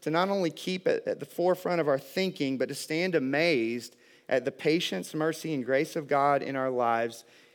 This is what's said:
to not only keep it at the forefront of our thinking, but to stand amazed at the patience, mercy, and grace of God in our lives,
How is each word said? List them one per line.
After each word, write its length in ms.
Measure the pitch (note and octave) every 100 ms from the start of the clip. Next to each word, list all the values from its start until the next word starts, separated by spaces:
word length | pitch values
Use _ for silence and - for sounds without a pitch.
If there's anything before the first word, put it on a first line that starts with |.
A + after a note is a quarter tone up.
to 100 | D#3
not 180 | E3 F#3+
only 220 | G3+ E3+
keep 360 | - - F#3 -
it 160 | - -
at 120 | F#2+
the 60 | C#3
forefront 560 | - F3 F3+ F3 F3
of 60 | D3
our 100 | C#3
thinking, 600 | - F#3+ F#3+ - C#3 C3
but 120 | B2+
to 60 | C#3
stand 400 | - D#3 F#3 E3
amazed 800 | C3 C#3+ E3+ C#3 A2+ A#2+ A2+ - _ - -
at 160 | C3 B2
the 60 |
patience, 640 | - D#3 E3 - F#3+ - D#3
mercy, 400 | D#3+ D#3 E3 D3
and 100 | B2+
grace 300 | C3+ D#3 E3+
of 120 | C#3
God 360 | C#3+ C#3+ C#3
in 120 | - C3+
our 140 | C3
lives, 560 | B2 A#2 A#2 A#2 A#2 - - -